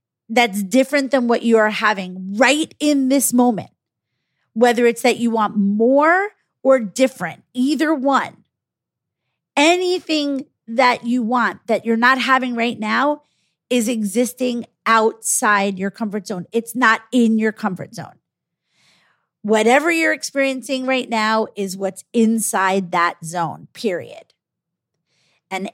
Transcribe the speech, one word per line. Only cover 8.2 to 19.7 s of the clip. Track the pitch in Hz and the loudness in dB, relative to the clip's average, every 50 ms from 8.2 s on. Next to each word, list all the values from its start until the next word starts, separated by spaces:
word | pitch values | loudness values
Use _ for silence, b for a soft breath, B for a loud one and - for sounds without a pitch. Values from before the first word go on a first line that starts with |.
| 185 - - _ _ _ _ _ _ _ _ _ _ _ _ _ _ _ _ _ _ _ _ _ _ _ _ | -2 -4 -8 _ _ _ _ _ _ _ _ _ _ _ _ _ _ _ _ _ _ _ _ _ _ _ _
anything | - 285 320 349 359 370 359 359 359 - - 320 311 294 285 285 262 277 - _ _ _ - | 2 4 4 4 2 2 0 -2 -2 -2 -4 -4 -2 -2 -2 -4 -6 -8 -10 _ _ _ -6
that | 226 226 262 247 247 - - | 0 2 2 2 2 0 -2
you | 233 240 254 240 | -2 -2 -2 0
want | 214 247 247 233 196 175 - _ | 0 0 0 0 -2 -4 -6 _
that | - 226 196 - | -4 -4 -2 0
you're | 226 226 | -2 0
not | 226 233 247 262 262 | 2 4 4 2 2
having | 240 233 262 247 247 254 240 | 2 0 0 0 0 -2 -4
right | 233 226 240 233 220 | -2 -4 -4 -4 -4
now | 214 214 220 233 254 294 294 302 - _ _ _ _ _ _ _ _ - | -4 -4 -2 0 0 0 -2 -2 -8 _ _ _ _ _ _ _ _ -4
is | 254 247 226 214 | -2 -2 0 -2
existing | 254 226 214 202 185 233 247 226 247 - 262 247 240 240 220 - _ _ _ | -2 -4 -4 -2 0 0 0 -2 -2 -4 -4 -4 -4 -4 -8 -10 _ _ _
outside | - 226 226 220 226 220 - - - - - - 220 208 202 196 202 196 185 | 2 2 4 4 2 0 -2 -4 -4 -4 -2 0 2 2 2 0 -2 -4 -4
your | 190 202 | -6 -8
comfort | 190 - 226 214 190 214 185 | -6 -8 -8 -8 -8 -8 -8
zone. | - 214 180 175 - | -8 -10 -10 -10 -6
It's | - 233 226 226 - | -6 -6 -6 -4 -4
not | 240 254 220 220 226 - _ - | 0 2 2 2 0 -2 _ 0
in | 254 233 226 220 220 | 2 2 2 2 2
your | 220 220 214 | 0 -2 -2
comfort | - - 208 185 170 - - - | -4 -6 -6 -6 -8 -10 -14 -14
zone. | - 135 - - _ _ _ _ _ _ _ _ _ _ _ _ _ _ _ _ _ _ _ _ _ _ _ _ _ - | -14 -16 -16 -18 _ _ _ _ _ _ _ _ _ _ _ _ _ _ _ _ _ _ _ _ _ _ _ _ _ -4
Whatever | 208 214 220 214 226 | 0 0 2 4 4